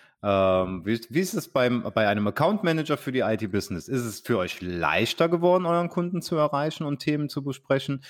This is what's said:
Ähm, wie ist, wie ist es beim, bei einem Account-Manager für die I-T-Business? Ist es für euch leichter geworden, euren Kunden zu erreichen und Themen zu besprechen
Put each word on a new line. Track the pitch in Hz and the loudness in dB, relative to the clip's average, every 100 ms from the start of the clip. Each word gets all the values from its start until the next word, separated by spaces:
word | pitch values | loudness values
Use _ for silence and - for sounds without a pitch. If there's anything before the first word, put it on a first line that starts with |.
| _ _ | _ _
Ähm, | 101 98 95 92 92 95 95 | 0 4 4 4 0 -4 -4
wie | |
ist, | 117 - | -4 -2
wie | 139 | -2
ist | 185 | -2
es | 196 - | -4 -2
beim, | 135 123 120 117 | 0 2 0 -2
bei | 113 104 | 2 2
einem | 104 104 | 2 0
Account-Manager | - 160 208 170 160 147 143 | 2 2 2 0 0 -2 -4
für | 143 | -2
die | 127 | 0
I-T-Business? | 104 107 107 101 - 90 - | 0 0 -2 -2 -2 -6 -4
Ist | 131 | -4
es | 117 101 | -4 -4
für | - 117 | -2 0
euch | 90 - | -2 -4
leichter | 90 87 78 85 113 - 170 | -6 -2 2 2 2 2 2
geworden, | 170 175 180 170 | 4 4 4 4
euren | 170 170 | 0 0
Kunden | 180 175 175 | -2 -2 -4
zu | - 160 | -2 0
erreichen | 147 143 156 - | 2 0 -2 -4
und | 151 143 | -4 -4
Themen | - 147 147 | 0 0 -2
zu | 143 | -4
besprechen | 139 131 - 139 - 135 | -6 -6 0 0 0 -6